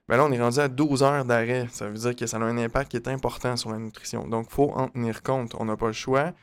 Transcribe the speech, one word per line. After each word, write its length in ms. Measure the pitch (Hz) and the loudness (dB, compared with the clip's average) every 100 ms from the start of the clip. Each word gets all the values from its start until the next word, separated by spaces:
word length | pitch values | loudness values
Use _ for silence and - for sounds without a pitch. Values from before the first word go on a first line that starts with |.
| - | 2
ben 100 | 120 | 4
là, 80 | 151 | 6
on 60 | |
est 100 | 127 | 4
rendu 180 | 120 123 | 2 2
à 80 | 147 | 2
douze 360 | 127 151 135 | 2 2 4
heures 220 | 135 143 123 | 4 4 2
d'arrêt. 420 | 117 113 127 120 | 2 2 0 -2
Ça 160 | - 107 | -6 -8
veut 100 | 107 | -4
dire 180 | 120 123 | -2 -2
que 120 | 117 | -4
ça 100 | 110 | -2
a 40 | |
un 160 | 113 120 | 0 0
impact 340 | 113 131 139 | 0 -2 -2
qui 60 | 120 | -4
est 100 | 117 | -4
important 500 | 131 127 - 127 123 | -2 -4 -2 -2 -2
sur 140 | 120 | -4
la 60 | 110 | -6
nutrition. 500 | 113 - - 113 73 | -8 -12 -8 -8 -4
Donc, 220 | 113 117 | -4 -2
faut 220 | - 143 - | 2 2 2
en 120 | 131 | -2
tenir 360 | 127 117 110 | -2 -4 -4
compte. 320 | - 135 117 - | -2 -2 -2 -6
On 60 | 110 | -4
n'a 120 | 107 | -2
pas 100 | 113 | -2
le 60 | |
choix. 400 | 107 - 131 156 175 | -2 0 0 0 -4